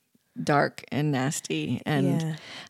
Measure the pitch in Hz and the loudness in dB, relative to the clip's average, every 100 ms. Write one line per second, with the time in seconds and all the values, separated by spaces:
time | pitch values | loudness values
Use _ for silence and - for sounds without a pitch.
0 | _ _ _ - 165 147 147 - - 131 | _ _ _ -6 2 4 4 0 -6 -2
1 | 151 135 135 - - 160 147 127 - 147 | 0 2 0 -2 -4 -4 -2 -2 0 2
2 | 139 165 160 156 - - | 4 2 0 -4 -10 -16